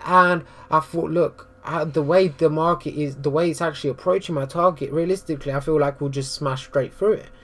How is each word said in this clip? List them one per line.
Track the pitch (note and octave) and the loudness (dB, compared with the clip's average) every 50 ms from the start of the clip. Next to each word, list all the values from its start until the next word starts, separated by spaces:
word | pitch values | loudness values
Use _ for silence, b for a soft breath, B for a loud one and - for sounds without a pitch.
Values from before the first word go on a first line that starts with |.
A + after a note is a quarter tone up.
| - | -2
And | E3 F3+ F#3 F3+ F3 F3+ E3 C#3 B B B B B | 4 6 6 6 6 4 0 -2 B B B B B
I | D#3+ D#3 | 0 0
thought, | D#3+ - - E3 E3 D#3 | 0 0 -4 -4 -4 -2
"Look, | D#3+ F3 D#3+ - - - - - - - - | 0 2 0 0 -2 -8 -20 -20 -20 -16 -12
uh, | - D#3 E3+ D3+ | -8 -4 -4 -4
the | D#3+ C3+ D#3+ | -2 0 0
way | D3 C#3 E3+ F#3+ F#3+ F3+ | 2 4 4 4 4 4
the | C#3 - E3 D#3 | 2 2 2 2
market | D3+ D#3 D#3+ E3+ F3 E3+ - D3+ - | 2 2 2 2 0 0 -2 -8 -4
is, | D3 D3+ C#3 C3 | -4 -4 -4 -4
the | C3+ C#3 D3 | -4 -2 0
way | C#3 D#3 F3 F3 | 0 2 0 0
it's | D3+ - | 0 -2
actually | E3+ E3 D3 - - - | -2 -4 -4 -4 -4 -4
approaching | D#3 - - F3+ F#3 G3 - - E3 | -4 -2 0 0 0 0 0 -4 -6
my | C#3+ C3+ | -4 -4
target, | C3+ - E3+ F3 F#3 E3+ C#3 C#3 - | -4 -2 2 2 2 2 0 -6 -4
realistically, | C#3+ D#3+ E3+ F3+ F#3 F#3+ - - D#3 C#3 - C#3 | -2 -2 0 0 -2 -2 -2 -6 -6 -6 -4 -4
I | C3+ C#3 | -4 -2
feel | C3+ D#3+ D#3 D3+ | 0 2 2 2
like | C#3+ C#3+ C#3 - | 2 2 0 -4
we'll | C#3+ C#3 | -6 -4
just | C3+ C#3 C3+ C3+ | -4 -4 -6 -6
smash | - - D3+ C#3 C3 C3 - | -6 -6 -4 -4 -4 -6 -8
straight | - - C#3+ B2 C3 | -4 -2 -2 -2 -2
through | - - F#3+ G#3+ G#3 | -4 -2 0 0 0
it." | - - - B B | 0 -4 -12 B B